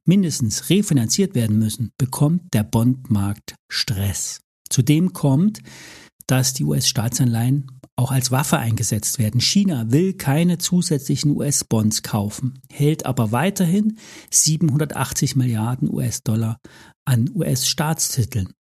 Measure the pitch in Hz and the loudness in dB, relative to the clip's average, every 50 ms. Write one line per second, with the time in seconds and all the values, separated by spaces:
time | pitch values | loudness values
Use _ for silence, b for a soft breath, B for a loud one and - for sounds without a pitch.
0 | _ - 180 208 190 160 131 - 120 104 - - - - 165 208 208 - 160 131 | _ 4 4 4 4 2 0 -2 -2 -2 -2 -4 0 2 2 2 2 2 2 2
1 | 113 107 - - 196 185 - 131 113 107 104 110 110 107 107 - 117 104 - - | 2 0 0 0 0 0 0 -2 0 2 2 2 2 0 -2 -4 -6 -8 -4 -4
2 | 131 123 - - 143 147 170 175 - - - 110 104 - - 117 113 127 131 131 | -4 -4 0 0 2 2 2 0 -2 -2 -2 -2 0 0 0 2 2 2 0 0
3 | 127 - 110 101 101 101 101 - - - - _ _ _ - - - - 104 95 | -2 -2 -2 0 0 -2 -4 -8 -12 -18 -20 _ _ _ -6 -4 -4 -2 -2 -2
4 | 98 101 90 - - - - - _ _ _ _ _ - - - - - 147 156 | -2 -4 -4 -4 -8 -10 -10 -14 _ _ _ _ _ -2 -2 0 2 4 4 4
5 | 180 180 - - - 143 135 139 185 214 214 - B B B B B B B B | 2 0 -2 0 0 2 2 4 2 0 -2 -4 B B B B B B B B
6 | B B B _ - - 131 131 127 - - - 147 147 147 139 127 - - 120 | B B B _ -4 0 0 2 2 0 -2 -2 -2 -2 0 0 0 0 0 0
7 | 107 120 - - 135 120 117 113 117 127 135 147 135 - - - - - _ - | -2 -2 0 0 0 2 2 0 0 0 0 0 -2 -6 -14 -20 -20 -10 _ -2
8 | 123 - 135 131 123 - 131 131 147 - - 147 120 113 110 - 120 - - 104 | -2 0 0 0 0 0 0 0 2 2 0 0 0 0 -2 -2 0 -2 -2 -2
9 | - - - - 110 107 110 120 - - - 202 202 190 160 120 113 110 120 151 | -2 -4 -2 -2 -2 0 0 0 0 2 2 2 2 2 0 -2 0 2 2 2
10 | 180 190 185 - - 143 139 156 170 180 175 170 - - 180 180 170 - 156 135 | 2 2 0 -2 -2 0 2 2 2 2 0 0 -2 0 0 0 2 0 -2 -2
11 | - - 147 131 - 147 143 - - 143 139 - - - 117 110 107 107 104 - | 0 -2 -2 0 2 0 0 0 0 -2 -2 -2 0 0 0 2 2 2 0 -2
12 | - - - 110 101 104 - - 131 127 131 - - - - - 143 147 156 151 | -4 -4 -2 -2 -2 -4 -4 -6 -6 -8 -8 -10 -16 -16 -4 0 0 2 0 0
13 | - - 127 - 117 107 113 120 151 196 202 - 185 160 180 208 214 220 214 B | -2 -4 -2 -2 0 0 0 0 0 0 0 0 0 2 2 2 2 0 -2 B
14 | B B B B B B - - - 147 156 156 175 156 123 151 156 147 - - | B B B B B B 0 2 2 2 2 2 2 2 2 2 0 -2 -2 -4
15 | 131 - - - 160 131 - 135 123 127 117 107 110 117 127 131 147 - - - | -4 -2 -2 -2 -2 0 2 0 0 2 0 0 0 -2 -2 -2 -2 -2 -2 -2
16 | 135 117 - - - - 110 110 113 110 110 B B B B B B B B _ | -2 -4 -4 -4 -2 -2 0 0 0 -2 -4 B B B B B B B B _
17 | _ - 127 117 117 - 254 185 160 151 139 131 - - - - 151 151 156 - | _ 0 2 2 2 0 -2 -2 -2 0 0 0 0 -2 -2 -2 -2 -2 -2 -2
18 | - - - - 107 - - 104 95 - - _ _ | -4 -2 -2 -2 -2 -2 -2 -4 -4 -4 -8 _ _